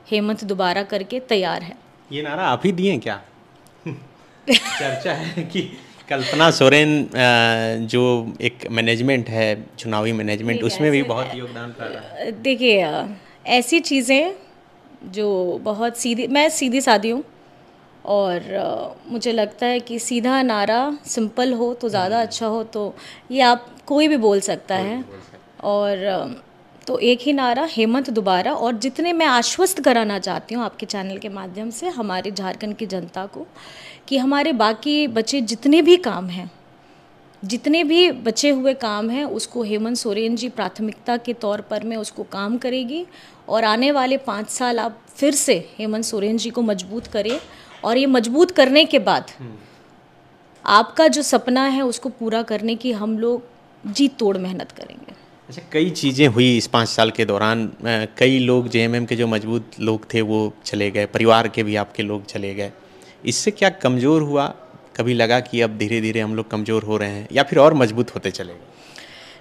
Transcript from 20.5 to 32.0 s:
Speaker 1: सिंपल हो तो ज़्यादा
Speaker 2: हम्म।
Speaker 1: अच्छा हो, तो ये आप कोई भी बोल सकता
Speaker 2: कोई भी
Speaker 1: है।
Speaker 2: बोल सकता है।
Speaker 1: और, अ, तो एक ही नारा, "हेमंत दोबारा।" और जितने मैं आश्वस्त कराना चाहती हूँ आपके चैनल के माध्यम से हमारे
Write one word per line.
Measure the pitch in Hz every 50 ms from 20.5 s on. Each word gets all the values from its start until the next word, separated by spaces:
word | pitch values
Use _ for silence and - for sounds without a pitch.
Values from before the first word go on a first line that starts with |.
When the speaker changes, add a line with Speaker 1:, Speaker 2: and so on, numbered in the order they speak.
| 220 208 202 202 220 240 262 294 294 294 -
Speaker 1:
सिंपल | - - 247 220 208 - - 247 262 247
हो | 226 240 240 240
तो | 240 - 226
ज़्यादा | 196 196 180 185 220
Speaker 2:
हम्म। | 233 226
Speaker 1:
अच्छा | 220 - - 226
हो, | 220 214 226 220
तो | 220 - 214 208 190 - - - - - - - -
ये | 247 269
आप | 254 240 247 240 - - - - -
कोई | - 285 294 311 311
भी | 302
बोल | 269 220 214 202 196
सकता | 196 - 175 - - - 196
Speaker 2:
कोई | 190 190
भी | 196
Speaker 1:
है। | 226 254 254
Speaker 2:
बोल | - - 190
सकता | - - -
है। | - - _ _ - - 202 202
Speaker 1:
और, | 208 202 202 202 185 185
अ, | 202 190 175 - - 120 - - _ _ _ _ _ - - -
तो | - 254 -
एक | - 240 247 240 -
ही | 285 294
नारा, | 277 262 247 240 247 311 320
"हेमंत | - 226 220 220 233 269 269 285
दोबारा।" | 226 220 196 190 185 180 185 247 294
और | - 226 233 247
जितने | 214 226 269 262 - 320 349 349
मैं | 330 320
आश्वस्त | 302 254 240 233 - - - 370 359 - 320
कराना | 269 285 247 233 226 214 202 190
चाहती | 185 190 175 - - - 220
हूँ | 247 233
आपके | 196 - - 220
चैनल | 202 - 202 190 190 196 202
के | 214 214
माध्यम | 196 196 190 185 180 202 220 233
से | 226 - 330 370
हमारे | 339 254